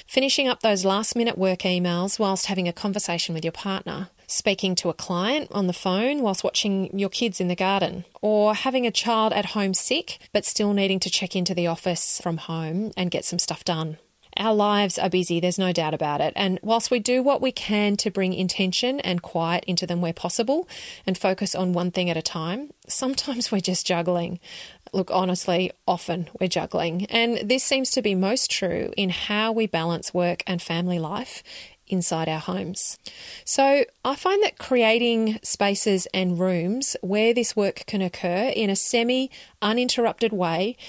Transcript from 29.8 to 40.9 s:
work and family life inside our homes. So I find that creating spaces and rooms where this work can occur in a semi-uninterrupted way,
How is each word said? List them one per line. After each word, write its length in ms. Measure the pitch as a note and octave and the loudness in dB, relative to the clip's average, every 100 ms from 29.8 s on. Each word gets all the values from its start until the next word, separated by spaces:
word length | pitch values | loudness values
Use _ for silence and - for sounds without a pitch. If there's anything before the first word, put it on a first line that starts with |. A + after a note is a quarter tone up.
| E3 E3 - | 0 -2 -2
work 300 | F3+ F3 - - | 0 0 0 -4
and 140 | F3 | -4
family 360 | - E3 F3+ F3 | -2 -2 0 -2
life 460 | D#3+ G#3 B3+ - - - - - - | -2 -6 -8 -12 -14 -18 -20 -20 -4
inside 420 | F#3 - E3 D#3+ | 0 2 0 0
our 100 | D#3 | -2
homes. 580 | E3 F#3 F#3 F#3+ - - - - - - | -4 -4 -4 -4 -4 -6 -12 -16 -16 -10
So 400 | - - C4+ C#4+ - _ B3+ | -2 4 6 6 2 _ -4
I 100 | C#4+ | 0
find 260 | F#4 G4+ | 2 2
that 140 | G#4+ - | 2 -2
creating 840 | - B3 A3 A3+ A#3+ A3+ A3 G#3+ | 0 4 6 4 4 2 2 0
spaces 640 | - - G3+ G3+ G#3+ F#3+ - | -2 0 2 2 2 2 0
and 260 | F#3+ F3+ E3+ | 0 0 2
rooms 560 | F#3 F3 F3 B3 C4+ - | 2 2 0 0 -2 -2
where 320 | F3+ G#3 A3+ | 0 2 4
this 200 | A#3+ A3+ | 4 2
work 300 | G#3+ G3 - - | 2 0 -2 -4
can 160 | G3+ | -2
occur 520 | F#3 - F3+ F3+ B3+ - | -2 -2 -2 0 0 0
in 140 | G3+ | 0
a 80 | G3 | 2
semi-uninterrupted 1500 | - A#3 A#3 B3+ C4 - - _ G#3 A#3 B3 B3 A3+ - A3+ | 2 2 2 2 0 -6 -20 _ 0 2 2 2 0 2 0
way, 460 | G3+ F3 E3 G3+ - - | 2 0 0 -2 -4 -14